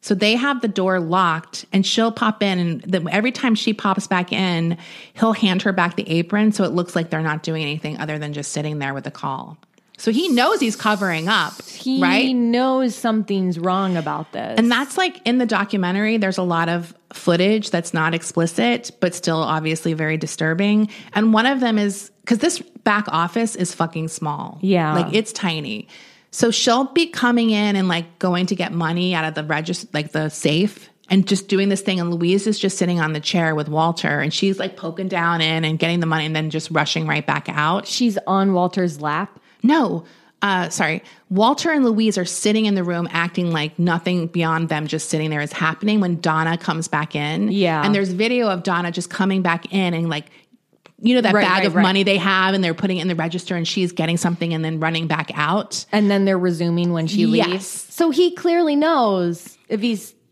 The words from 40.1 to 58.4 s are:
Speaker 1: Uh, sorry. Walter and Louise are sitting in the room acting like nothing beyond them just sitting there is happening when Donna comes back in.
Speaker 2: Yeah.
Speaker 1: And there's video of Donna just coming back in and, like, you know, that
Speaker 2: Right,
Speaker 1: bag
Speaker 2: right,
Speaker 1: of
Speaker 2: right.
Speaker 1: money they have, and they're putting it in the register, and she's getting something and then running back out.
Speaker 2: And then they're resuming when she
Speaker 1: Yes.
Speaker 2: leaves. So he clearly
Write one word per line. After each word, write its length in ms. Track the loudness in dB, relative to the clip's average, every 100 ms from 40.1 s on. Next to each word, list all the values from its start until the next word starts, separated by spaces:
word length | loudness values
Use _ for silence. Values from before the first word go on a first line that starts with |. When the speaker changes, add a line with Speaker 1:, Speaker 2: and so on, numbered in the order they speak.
| -20 _ _
Speaker 1:
Uh, 280 | -2 0 -2
sorry. 340 | -2 -2 -2 -8 -20 _
Walter 400 | 2 4 4 0
and 120 | 2
Louise 320 | 2 4 2 0
are 80 |
sitting 400 | -2 -2 0 2
in 120 | 2 0
the 80 |
room 220 | 0 -2 -2
acting 400 | -2 -2 -2 -2
like 260 | 0 -2 0
nothing 480 | 0 2 0 -2 -2
beyond 400 | -2 0 0 0
them 160 | -2 -2
just 240 | -6 -4
sitting 180 | -4 -2
there 120 | -2
is 100 | -4
happening 480 | -2 -2 0 0 2
when 180 | 2 0
Donna 360 | 0 2 0 -2
comes 300 | -2 -4 -2
back 260 | -4 -4 -4
in. 340 | -4 -2 0
Speaker 2:
Yeah. 320 | 2 2 2
Speaker 1:
And 80 | 2
there's 140 | 2 0
video 360 | 0 0 2 0
of 140 | 0
Donna 280 | 0 0 -2
just 180 | -4 -6
coming 320 | -2 0 2
back 280 | 0 -2 -2
in 180 | -2 0
and, 140 | 0 -2
like, 180 | -4 -6 -20 _ _ _ _ -20 _
you 120 | 2
know, 60 | 4
that 140 | 4
Speaker 2:
Right, 80 | 4
Speaker 1:
bag 160 | 4 4
Speaker 2:
right, 80 | 2
Speaker 1:
of 80 |
Speaker 2:
right. 80 | 4
Speaker 1:
money 200 | 4 4
they 120 | 4 2
have, 380 | 2 2 2
and 100 | 2
they're 80 | 0
putting 220 | 0 0 0
it 40 |
in 60 | 0
the 60 |
register, 400 | -2 -2 -4 -4
and 140 | -4 -2
she's 240 | 0 -2
getting 240 | 0 0 2
something 380 | 0 -2 -2
and 100 | -2
then 160 | -2 -2
running 260 | -2 -2 -2
back 240 | -4 -4
out. 500 | -2 0 0 -2 -10 -2
Speaker 2:
And 180 | 2 4
then 140 | 4
they're 140 | 2 2
resuming 540 | 0 0 0 0 0
when 120 | 0 0
she 180 | 2 2
Speaker 1:
Yes. 220 | 4 2
Speaker 2:
leaves. 180 | 0 -6
So 440 | -12 -14 0 2
he 200 | 4 2
clearly 420 | 2